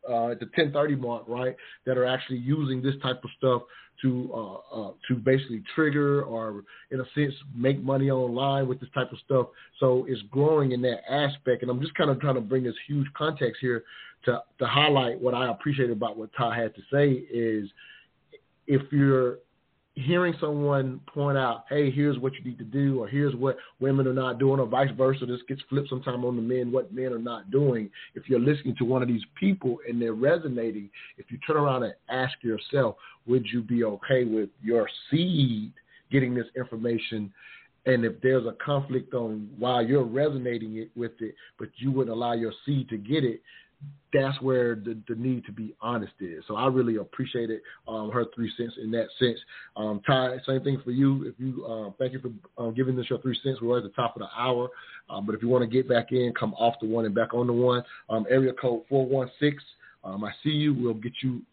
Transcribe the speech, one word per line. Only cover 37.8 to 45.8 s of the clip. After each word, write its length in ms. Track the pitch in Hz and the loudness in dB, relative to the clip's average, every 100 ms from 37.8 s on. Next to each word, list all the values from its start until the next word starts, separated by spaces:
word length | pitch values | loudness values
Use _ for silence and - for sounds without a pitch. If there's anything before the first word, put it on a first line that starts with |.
| - | 0
And 200 | 127 117 | 2 2
if 160 | - | 0
there's 240 | 131 131 117 | 2 2 0
a 100 | 104 | -6
conflict 500 | - 143 139 127 - | -2 -2 0 -4 -2
on 360 | 131 117 107 104 98 | -4 -4 -6 -10 -4
why 240 | 120 123 | 0 2
you're 220 | 117 139 | 4 2
resonating 760 | 120 120 151 139 123 120 110 110 | 2 2 0 0 -4 -4 -6 -8
it, 120 | 113 - | -10 -8
with 240 | 117 - | -8 -6
it, 160 | 110 - - _ | -12 -12 -20 _
but 80 | 107 - | -16 -4
you 160 | 127 | -2
wouldn't 240 | 135 123 113 | 0 0 0
allow 160 | 120 | -2
your 220 | 117 113 107 - | -2 -2 -6 -2
seed 220 | 143 117 | -2 0
to 80 | 110 | -6
get 280 | 101 156 131 | -2 0 0
it, 160 | 110 - - _ _ - - _ | -2 -12 -20 _ _ -20 -20 _
that's 260 | 143 135 135 | 0 0 -2
where 320 | 131 127 120 113 | 0 2 2 -2
the, 200 | 104 110 104 | -6 -10 -8
the 60 | 113 | -4
need 280 | 123 127 - | -2 -4 -6
to 60 | |
be 220 | 107 110 - | -10 -10 -8